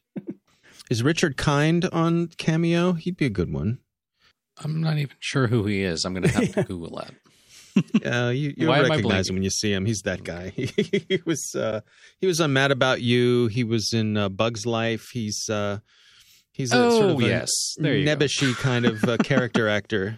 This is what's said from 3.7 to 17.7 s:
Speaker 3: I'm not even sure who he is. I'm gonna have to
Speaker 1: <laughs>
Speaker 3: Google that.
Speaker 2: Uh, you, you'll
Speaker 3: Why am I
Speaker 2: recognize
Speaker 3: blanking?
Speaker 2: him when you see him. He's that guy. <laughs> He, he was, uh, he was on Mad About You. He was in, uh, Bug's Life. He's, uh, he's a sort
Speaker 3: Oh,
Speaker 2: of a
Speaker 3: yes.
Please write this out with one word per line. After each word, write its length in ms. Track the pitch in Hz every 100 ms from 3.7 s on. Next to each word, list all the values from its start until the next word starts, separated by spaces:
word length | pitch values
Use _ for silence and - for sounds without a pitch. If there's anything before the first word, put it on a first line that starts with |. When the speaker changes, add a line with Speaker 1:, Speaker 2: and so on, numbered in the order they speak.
| 127 _ _ _ _ _ _ _ -
Speaker 3:
I'm 180 | 151 156
not 160 | 160 151
even 180 | 143 -
sure 260 | - 143 123
who 180 | 117 101
he 160 | 101
is. 200 | 98 80 87
I'm 80 | 92
gonna 120 | 90
have 240 | - 226
to 100 | -
Speaker 1:
<laughs> 40 | -
Speaker 3:
Google 300 | 92 82 80
that. 160 | - - _ _ _ - - - - - -
Speaker 2:
Uh, 240 | 120 123
you, 240 | 127 147 -
you'll 140 | 165
Speaker 3:
Why 100 | 139
am 60 | 131
I 40 |
Speaker 2:
recognize 360 | 156 110 95 92
Speaker 3:
blanking? 40 |
Speaker 2:
him 60 | 95
when 80 |
you 60 | 95
see 220 | - 107
him. 120 | 98 95
He's 160 | 104
that 200 | 101 90
guy. 260 | - 85 90
<laughs> 60 | -
He, 500 | 131 - - 202 -
he 120 | 190 170
was, 280 | 156 - 135
uh, 260 | 113 127 - _ - _
he 80 | 190
was 120 | 160
on 140 | 156
Mad 180 | 135 139
About 300 | 131 131 123
You. 460 | 123 120 123 120 120
He 160 | 110
was 300 | 113 117 101
in, 220 | 113 107 107
uh, 120 | 101
Bug's 360 | 95 113 117 113
Life. 440 | 113 113 113 -
He's, 380 | 123 107 104 -
uh, 300 | 107 101 101 - _ _ _ - _ _ -
he's 160 | 131
a 40 | 247 240
sort 160 | 233 202
Speaker 3:
Oh, 40 | 147
Speaker 2:
of 40 |
a 40 |
Speaker 3:
yes. 260 | 110 90 62 - -